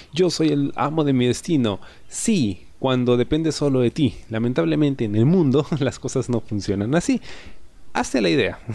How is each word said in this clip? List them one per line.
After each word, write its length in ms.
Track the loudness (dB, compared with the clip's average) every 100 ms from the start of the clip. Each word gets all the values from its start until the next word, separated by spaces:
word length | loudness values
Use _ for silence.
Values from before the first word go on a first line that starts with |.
| -10
yo 180 | 0 0
soy 180 | 2 0
el 240 | 2 0
amo 300 | -2 -2 0
de 80 | 2
mi 140 | 2 2
destino. 540 | 0 0 0 2 -2 -8 -18 -14
Sí, 580 | -4 0 2 0 -2 -12 -6
cuando 360 | 0 2 2 2
depende 360 | 2 0 0
solo 280 | 0 0 2
de 120 | 2
ti. 240 | 2 0 -2 -6
Lamentablemente 760 | -2 0 0 0 2 0 0
en 100 | 0
el 120 | 4 4
mundo 380 | 6 4 2 0
<laughs> 60 | -2
las 220 | -2 -2
cosas 280 | -4 -4 -2
no 120 | -2
funcionan 540 | -2 -6 -2 -2 0 0
así. 240 | 0 -2 -4 -14 -12 -14 -14 -16 -8
Hazte 280 | -6 -2 0
la 80 | 2
idea. 300 | 2 0 -2 -8